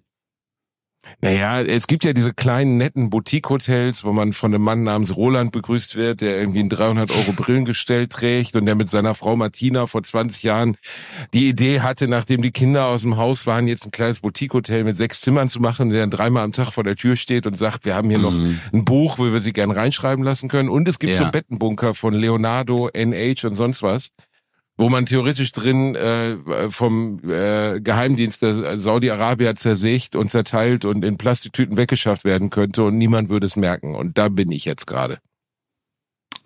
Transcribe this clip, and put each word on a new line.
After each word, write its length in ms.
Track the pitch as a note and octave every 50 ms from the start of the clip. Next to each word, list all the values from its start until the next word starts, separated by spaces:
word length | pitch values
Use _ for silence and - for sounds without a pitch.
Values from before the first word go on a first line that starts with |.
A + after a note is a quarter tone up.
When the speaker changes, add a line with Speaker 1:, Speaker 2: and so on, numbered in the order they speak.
| _ _ _ _ _ _ _ _ _ _ _ _ _ _ _ _ _ _ _ _ _ - - _
Speaker 1:
Naja, 400 | - F#2+ F#2+ G2 G2+ G#2+ B2 B2+
es 240 | A#2 C#2+ A#2 A#2 -
gibt 180 | - D#3 D#3+ -
ja 100 | D#3 C3
diese 200 | A#2+ A#2 A#2+ -
kleinen, 440 | - - B2+ A#2+ C3 C#3 C3 B2
netten 340 | A#2+ B2+ C3 - C#3 A#2+ G#2
Boutique-Hotels, 920 | G#2 A2+ - - D#3 D#3 - - C#3 C3 - C3 B2+ B2 B2 B2+ A#2+ - -
wo 80 | G#2
man 220 | G#2 G#2+ G#2 G#2+ G2+
von 200 | - - G#2+ G#2
einem 100 | G#2 G#2
Mann 200 | A2 A2+ A#2 A2+
namens 320 | G#2+ G#2 G#2+ G#2 F2 F2
Roland 360 | F2+ A2+ B2+ C3 B2 A#2+ A2+
begrüßt 440 | - A2+ - - A#2+ A#2 - - -
wird, 240 | G#2+ A#2 A#2 A2+ -
der 160 | G#2+ G2+ G2 G2
irgendwie 200 | G#2 G2 F#2 G#2
ein 100 | G#2 F#2+
dreihundert 420 | A2 F#2+ G#2+ A2+ A2 A2 A2 -
Euro 200 | - A2 G#2 G2+
Brillengestell 760 | F#2 - - A#2+ B2+ C3 B2+ A#2+ A#2 - - - A#2+ A#2+ A#2+
trägt 480 | A#2 - - A#2 A#2+ A#2+ B2 A#2+ - -
und 100 | A2 G2+
der 80 | G#2+ G#2+
mit 160 | G#2+ G#2 F2
seiner 240 | G#2+ G#2 G2+ A2 G#2
Frau 220 | - - G#2+ A#2
Martina 500 | A#2 A2 G#2 - - B2+ C3 B2+ B2+ A#2+
vor 160 | - - A2
zwanzig 400 | F#2+ - - A2+ A2+ A#2+ - -
Jahren 360 | - A2 G#2+ A2+ A#2+ A#2 G#2 - - - - - - - - E3+ B2+ -
die 160 | - A#2+ C3+
Idee 340 | C3+ B2+ A2+ B2+ C3 C#3+ C3+
hatte, 260 | B2 B2+ C3 - C#3+
nachdem 340 | A#2+ A#2+ A#2 A2 - C3 A#2+
die 80 | A#2+ B2
Kinder 380 | - - C3 C3+ C#3+ C#3 C3
aus 160 | B2 A#2+ A#2 A2
dem 140 | A#2+ A2
Haus 280 | A2 A#2 B2+ C3 - -
waren, 220 | B2 A2+ A#2+ A#2+
jetzt 180 | A#2 A#2+ - -
ein 60 | G#2+
kleines 300 | - A2 A#2+ A#2+ A2+ -
Boutique-Hotel 600 | - G#2 - - C#3+ C3+ - B2 G#2+ - A2+ A2+ A2
mit 140 | A2 G2+
sechs 240 | E2+ A2+ A#2 - -
Zimmern 260 | - C3 C#3 D3 C3
zu 120 | C3 - A#2+
machen, 320 | A#2 A#2 A#2 - B2+ A2+
der 100 | G#2+ A2+
dann 100 | A2 G2+
dreimal 320 | G2 G2+ G#2+ A#2+ B2 A#2+ G#2+
am 100 | A2 -
Tag 180 | B2+ B2+ A#2
vor 120 | - A#2+ G#2
der 120 | G2 G2
Tür 200 | - - B2 B2
steht 300 | - - - B2 A#2+ -
und 100 | G#2+ G2
sagt, 300 | F#2 A2 G#2+ - - -
„Wir 100 | G#2 F#2
haben 140 | G2+ G#2+ G#2+
hier 100 | G#2+ G#2
noch 140 | G2 F2 F2
Speaker 2:
Mhm. 260 | E2+ E2+ E2+ E2+ E2 D#2 - A2
Speaker 1:
ein 100 | A2+ G2
Buch, 360 | A#2+ C3 C#3+ D#3+ D3+ - B2
wo 60 | B2 A#2
wir 100 | A2 A#2
sie 120 | G2 A2+ F#2+
gern 160 | G#2+ G2+ G#2
reinschreiben 540 | G2 G2+ A2+ C#3 - - - C3 C3+ C3 C3
lassen 240 | C3+ C3+ - C3+ C3+
können.“ 200 | C#3+ C#3 C3+ C3
Und 180 | C3 D3 E3+
es 100 | F3+ -
gibt 160 | - D#3 F#3 F#3
Speaker 2:
Ja. 60 | F3
Speaker 1:
so 120 | D3 A#2
Bettenbunker 600 | - D#3 - - A#2+ G2+ A2+ A2 G#2+ - A#2+ A2+ G2+
von 220 | - - A2+ G#2
Leonardo, 760 | G#2 A2 A2+ A2+ A2+ A2 A2+ A#2+ B2+ B2+ A#2+ B2 A#2+ B2 -
N 240 | - G#2+ A2+ A#2 G#2
H 340 | F2 A2+ B2+ C3 - -
und 60 | A2 G2+
sonst 280 | G2+ A#2+ B2 C3 - A2
was, 260 | F#2+ G#2 C3 - - _ _ _ _ _ _ _ _ _ _ _ _ _
wo 120 | - A2+ A#2+
man 160 | C3 B2+ B2
theoretisch 480 | A#2 C3 C3 A#2+ C#3 C#3+ B2+ C3+ - -
drin, 420 | A2+ G#2+ C3 C3 C3 C3+ C3+ A2+
äh, 400 | B1 F2+ A2+ A#2 A#2 A2+ A#2 A2 E2+ C#2 E2 - B1+ G2+ G#2+
vom, 520 | - - B2 A2+ A2 A2+ A#2 A2 G2+ - C#2
äh, 560 | F2 E2 F2 G2+ G#2 G#2 G#2+ G#2+ G#2+ F#2 G#2+
Geheimdienst 640 | G#2 A#2 G#2+ A#2 B2 C3+ C3+ A#2 A#2 A2 - -
der 360 | A#2 A2 G#2+ A2 F2 D2 G2
Saudi-Arabier 800 | G#2+ F#2+ G#2+ A2+ A#2+ B2 A#2+ G#2+ G2+ A2+ A#2 B2 A2+ A#2+ A2+ G#2
zersägt 640 | - - A#2 G#2+ F#2 G#2 A2+ B2+ B2+ - - -
und 140 | - G#2+ -
zerteilt 520 | - A#2 G#2+ - A#2 A2 A2+ A#2+ B2 A#2+ -
und 220 | G2+ G2+ G#2 F2
in 100 | G#2+ G2+
Plastiktüten 640 | - G#2 B2 B2 - - A2 - - B2 F#2+ G#2
weggeschafft 480 | G#2+ A#2+ - C3 - - A2 G2+ - -
werden 240 | G2+ F#2 F#2 G2+ F#2+
könnte 340 | - G#2 G2+ G2 - A#2 A2
und 140 | G2+ G#2+
niemand 320 | A2+ A2+ A2 A2+ A2+ A2 F2+
würde 180 | G#2 G#2 G2+
es 80 | F#2 -
merken. 400 | G#2 F#2+ F2 F2+ - - D2+ D2
Und 220 | A1 D2 F2 -
da 100 | G#2+ G#2
bin 240 | G#2 G2 G2 F#2+ E2+
ich 140 | D#2 D2 -
jetzt 200 | D#2+ C#2 - -
gerade. 340 | - - C2 C2 B1+ C2+ - _ _ _ _ _ _ _ _ _ _ _ _ _ _ _ _ _ _ _ _ _ _ - - -